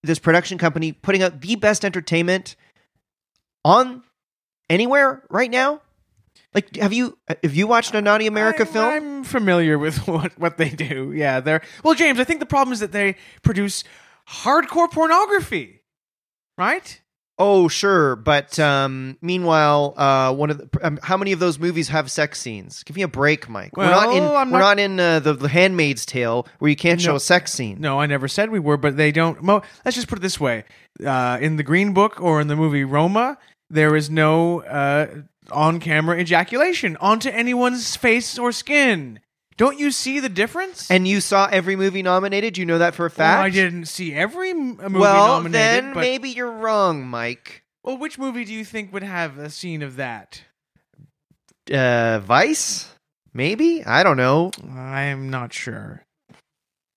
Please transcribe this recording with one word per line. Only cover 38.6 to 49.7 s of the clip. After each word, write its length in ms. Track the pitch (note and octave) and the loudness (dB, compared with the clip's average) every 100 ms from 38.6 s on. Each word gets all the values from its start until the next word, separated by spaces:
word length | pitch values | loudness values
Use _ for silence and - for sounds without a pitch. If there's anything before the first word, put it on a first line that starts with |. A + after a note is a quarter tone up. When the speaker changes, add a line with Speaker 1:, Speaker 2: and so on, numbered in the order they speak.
| - D4 C4+ F#3+ C3 G#2+ _ _ _ - | 0 2 4 2 -4 -16 _ _ _ 0
Speaker 2:
Don't 220 | A#3+ C#4 | 0 2
you 140 | D4 | -2
see 280 | B3+ C4 C#4 | -2 -4 -4
the 100 | B3+ | -4
difference? 600 | F3+ A3+ E4+ F#4+ F4+ - | -2 -4 -4 -8 -10 0
Speaker 1:
And 180 | F#3 F#3 | 2 2
you 140 | G3+ | 0
saw 260 | - G3+ G3 | 2 2 4
every 240 | G3 F3 F#3+ | 2 0 -2
movie 260 | F#3+ F#3+ | -2 0
nominated? 560 | F#3 F#3 G3 G3 A3 F3+ | 0 0 0 -2 -4 -4
You 80 | F3 | -2
know 140 | E3 | 2
that 160 | E3+ E3 | 2 0
for 80 | E3+ | -6
a 40 | |
Speaker 2:
Well, 60 | - | 2
Speaker 1:
fact? 280 | D#3+ F#3 | 4 4
Speaker 2:
I 60 | F#3+ | 2
didn't 340 | F#3+ F#3 F3 E3 | 2 0 -2 -10
see 260 | - F3 | -10 -8
every 380 | C#3+ G3 E4+ F#4 | -4 -4 -4 -6
m-, 280 | F4 C4 A3 | -4 -6 -8
movie 200 | G3 F#3+ | -4 4
Speaker 1:
Well, 300 | G3+ G3 G#3 | 6 8 6
Speaker 2:
nominated, 260 | C4 E3+ | 4 0
Speaker 1:
then 400 | A3 A3 A#3+ C4+ | 2 2 2 -2
Speaker 2:
but 60 | C4+ | -4
Speaker 1:
maybe 300 | B3+ C4 C4 | -2 -2 -6
you're 220 | A#3+ B3 | -8 -8
wrong, 540 | A3 A3 G#3+ F#3+ D#3 B2+ | -4 -2 2 2 0 -6
Mike. 560 | A#2+ A#2 B2 - - _ _ | -6 -6 -8 -16 -20 _ _
Speaker 2:
Well, 120 | - C4 | -10 -8
which 180 | D4+ C#4+ | -10 -8
movie 280 | C4+ A#3+ G#3+ | -8 -8 -8
do 60 | |
you 120 | A3 G#3 | -10 -10
think 260 | A3 G3+ | -12 -10
would 120 | G3 | -12
have 340 | G3 F3+ E3 C3+ | -8 -6 -8 -8
a 140 | D3 | -14
scene 320 | - F3+ | -12 -10